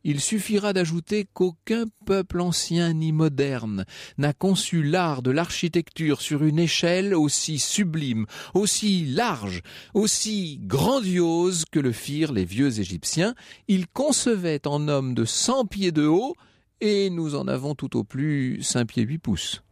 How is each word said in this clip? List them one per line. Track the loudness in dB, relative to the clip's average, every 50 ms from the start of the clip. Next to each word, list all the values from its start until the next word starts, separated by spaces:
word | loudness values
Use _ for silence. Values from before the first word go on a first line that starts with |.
| _
Il | -2 -2 -2
suffira | -2 -2 -2 -2 0 0 0 0 0 0
d'ajouter | 0 0 0 0 -2 -4 -2 -2 -2 -2 -2 _ _
qu'aucun | 0 0 0 0 _ _ -2 -2 -2 -2 -6 _ _ -2
peuple | 0 0 0 0 -2 -2 -2
ancien | 0 0 0 -2 -2 0 0 2 2 2 0
ni | 0 0 0
moderne | 2 4 2 2 2 0 0 0 0 -4 -4 -4 -4 -4 -4 -6 -10 -18 -18 -10 -4
n'a | 0 0 0
conçu | 0 _ 2 2 2 2 0 0 0 0
l'art | 2 2 2 2 2 0 -2 0
de | 0 2
l'architecture | 2 2 0 -2 -2 -4 -4 0 0 0 -2 -2 _ -2 0 0 0 0
sur | 0 -2 0 2 4
une | 4 4 4
échelle | 2 2 2 2 2 2 2 2 2 2 4
aussi | 4 4 2 2 0 -2 -2 -2 -2
sublime, | -2 -2 0 0 0 0 0 -2 -2 0 0 -2 -2 -4 -8 -16 -16 -2 0
aussi | 0 2 2 0 0 2 2 2 2 0
large, | 0 0 0 0 0 -2 -2 -4 -6 -6 -8 -10 -14 -20 -20 -20 -2 0
aussi | 0 2 2 0 -2 -2 -2 -2 -4 -4 -4 -8 -10 -4
grandiose | -2 0 2 2 2 2 2 2 2 2 2 4 4 4 2 2 2 0 -2 -6 0
que | 0 0
le | 0 0
firent | -2 -2 -6 -6 -2 -2 -2 0
les | 0 0 -2
vieux | 0 0 0 0 2 2 -2
Égyptiens. | -4 -4 -6 -6 -6 -4 -2 0 0 0 -2 -6 -16 -20 -20 -14 _
Ils | 0 0 0 0
concevaient | -4 _ -2 0 0 0 2 2 0 0 0 0 -2 -2 -2 -2
en | -2 -2 0 0
hommes | 0 0 0 0 0 0
de | 0 0
cent | 0 0 -2 0 2 2 2 0
pieds | -2 -2 -2 -2 2
de | 2 4 4
haut, | 4 4 4 2 0 -6 _ -16 _ _ _ _ _ _ _
et | 0 2 2 2 2 0
nous | -2 -2 -4 -2 -2
en | -2 -2 -2
avons | -2 -2 -2 -4 -4
tout | -4 -6 -2 -2
au | -2 -4
plus | -2 -4 -4 -2 0 0 0 -2 -2 -4 -4
cinq | -4 -2 0 0 -2
pieds | 0 0 -2 -2
huit | 0 -2
pouces. | -6 -2 -2 -2 -2 -2 -6 -8 -10 _ _